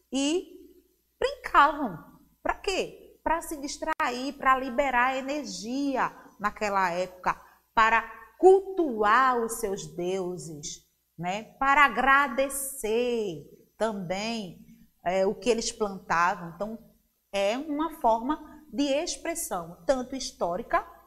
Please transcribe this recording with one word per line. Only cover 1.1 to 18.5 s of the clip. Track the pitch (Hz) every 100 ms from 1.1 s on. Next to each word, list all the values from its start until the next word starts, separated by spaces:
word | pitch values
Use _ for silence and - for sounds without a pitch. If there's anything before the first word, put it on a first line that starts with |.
| -
brincavam. | 523 571 - 339 285 - 254 165 - - _ _
Pra | -
quê? | - - 370 185 - - _
Pra | 311 330
se | 339 311
distrair, | 285 - 311 320 294 247 269
pra | 277 262 269
liberar | 269 240 277 240 254 262
energia | 269 294 233 180 208 269 285 254 170 - - -
naquela | 202 - 214 196 185
época, | 175 185 - 185 - - _ _
para | - 220 226 220 - - -
cultuar | 370 381 381 381 311 220 208 233 262 247
os | 226
seus | - 202 190 156
deuses, | 165 180 190 180 180 156 147 - - _ _ _ -
né? | 175 202 220 -
Para | 269 285 277
agradecer | 233 262 277 285 240 277 277 - - 208 220 247 233 208 151 - - _ -
também, | 220 202 170 185 220 226 185 160 - - - _
é, | 170 190 190
o | 202
que | 240
eles | 226 226
plantavam. | - 208 190 - 170 175 196 170 165
Então, | 208 226 - _ _ _ _
é | 196 196 240
uma | 320 285 330 320
forma | 233 226 247 311 -